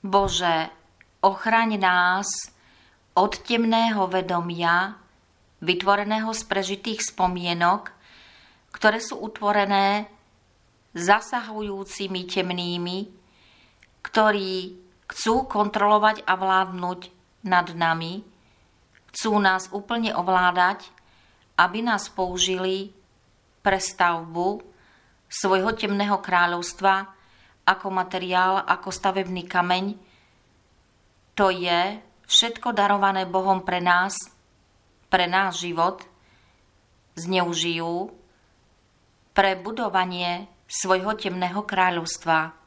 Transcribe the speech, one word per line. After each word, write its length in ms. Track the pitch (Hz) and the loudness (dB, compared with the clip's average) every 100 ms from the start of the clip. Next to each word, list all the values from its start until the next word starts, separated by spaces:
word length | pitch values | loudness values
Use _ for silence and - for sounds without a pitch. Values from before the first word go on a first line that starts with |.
Bože, 640 | 196 196 196 - 180 160 165 - _ _ _ _ | 2 2 2 0 0 0 -2 -10 _ _ _ _
ochraň 560 | 196 196 226 226 226 208 | 0 2 0 2 2 2
nás 480 | 190 180 180 185 202 - - _ _ _ _ _ _ - | 4 4 2 0 -2 -8 -10 _ _ _ _ _ _ 2
od 160 | 202 - | 2 0
temného 640 | - 233 226 226 226 208 185 | -2 0 2 2 2 0 0
vedomia, 880 | 185 185 175 175 170 170 175 196 208 _ _ _ _ _ _ | -2 -2 -4 -4 -2 2 2 0 -8 _ _ _ _ _ _
vytvoreného 720 | 165 180 185 202 208 220 220 | -2 0 2 2 2 -2 -2
z 120 | 220 - | -6 -4
prežitých 560 | 196 190 190 226 214 | -4 -2 -6 -6 -6
spomienok, 880 | - - 185 180 175 170 175 208 - _ _ - - - _ _ _ | -6 0 -2 0 -4 2 2 2 -4 _ _ -20 -20 -20 _ _ _
ktoré 320 | - 214 220 | 2 2 2
sú 160 | 220 - | -6 -8
utvorené 880 | 214 - 208 208 196 196 196 208 214 _ _ _ _ _ _ _ _ | -10 -2 2 2 4 2 2 0 -4 _ _ _ _ _ _ _ _
zasahujúcimi 1400 | 170 175 214 - 240 220 214 208 196 196 - 190 185 180 | -4 2 2 2 -8 -6 -8 -6 -8 -10 -8 -6 -6 -4
temnými, 800 | 190 180 180 175 175 175 185 208 - _ _ _ _ _ _ _ _ - | -2 -2 -4 -4 -4 -4 -6 -10 -16 _ _ _ _ _ _ _ _ -2
ktorí 720 | 220 214 202 190 185 180 - _ _ - | 2 4 2 -2 -4 -6 -16 _ _ -16
chcú 380 | - 220 233 254 | -4 0 0 0
kontrolovať 720 | 208 208 214 202 208 214 214 - | -2 0 2 4 6 4 2 -2
a 100 | 185 | 0
vládnuť 640 | 190 190 180 180 180 180 - _ _ _ | 2 2 2 -4 -6 -8 -14 _ _ _
nad 240 | 185 180 175 | 2 2 2
nami, 480 | 165 165 165 165 190 - _ _ _ _ _ _ _ _ | -2 0 0 -4 -10 -14 _ _ _ _ _ _ _ _
chcú 300 | - 220 208 | -6 0 2
nás 300 | 196 185 185 | 2 2 -4
úplne 400 | 202 202 233 220 | -10 -6 -4 -2
ovládať, 720 | - 180 185 180 180 180 208 - _ _ _ _ _ _ - | -2 0 2 2 4 2 0 -14 _ _ _ _ _ _ 2
aby 240 | 180 208 | 2 2
nás 240 | 240 202 - | 0 -2 -4
použili 880 | - 185 180 185 185 185 190 202 _ _ _ _ _ _ _ | -4 -4 -2 -2 0 -2 -4 -8 _ _ _ _ _ _ _
pre 180 | 202 190 | 0 0
stavbu 800 | - - 175 165 165 170 180 - - _ _ _ _ _ _ | -2 2 2 2 -6 -2 -2 -2 -12 _ _ _ _ _ _
svojho 480 | - 190 190 202 | -4 2 2 2
temného 480 | 220 208 202 202 202 | -2 -2 0 0 -2
kráľovstva 880 | 196 180 175 175 175 - 190 190 196 - _ _ _ _ - | 2 2 2 0 -6 0 2 2 -2 -18 _ _ _ _ 0
ako 220 | 190 196 | 0 -2
materiál, 720 | 190 185 190 180 180 185 190 | -4 -4 -6 -2 2 2 0
ako 320 | - 190 190 | 0 -4 -4
stavebný 500 | - 196 190 185 185 | -2 -2 -2 -4 -6
kameň. 540 | 175 180 175 180 196 214 _ _ _ _ _ _ _ _ _ _ _ _ _ | -2 -2 2 0 -2 -8 _ _ _ _ _ _ _ _ _ _ _ _ _
To 160 | - 196 | 0 0
je 480 | 185 175 170 185 214 - _ - | 2 0 2 0 -4 -16 _ 2
všetko 400 | - 233 233 240 | 2 2 -2 -2
darované 540 | 220 202 202 196 190 185 | 2 2 4 2 0 0
Bohom 340 | 185 190 190 | 0 2 0
pre 220 | 185 180 | 0 0
nás, 320 | 180 175 190 - - _ _ _ _ _ _ _ _ | 4 4 2 -4 -10 _ _ _ _ _ _ _ _
pre 160 | 185 | 2
náš 400 | 175 185 196 175 175 | 2 2 0 -2 -6
život, 380 | 170 175 185 - _ _ _ _ _ _ _ _ _ _ - | 0 0 0 -18 _ _ _ _ _ _ _ _ _ _ -12
zneužijú 960 | 170 185 175 170 170 165 170 170 196 - _ _ _ _ _ _ _ _ _ _ _ | -2 0 0 -2 -4 -4 -4 -4 -6 -12 _ _ _ _ _ _ _ _ _ _ _
pre 240 | - 196 185 | 2 2 0
budovanie 880 | 185 226 220 185 180 180 175 175 208 _ _ | -8 -6 -2 0 -2 -4 -4 -6 -10 _ _
svojho 480 | - 190 190 190 214 | -6 0 0 0 -4
temného 480 | 196 180 180 190 | -6 -4 -4 -4
kráľovstva. 880 | 208 185 180 175 165 - 165 160 160 - | -4 0 0 0 -6 -6 0 0 0 -10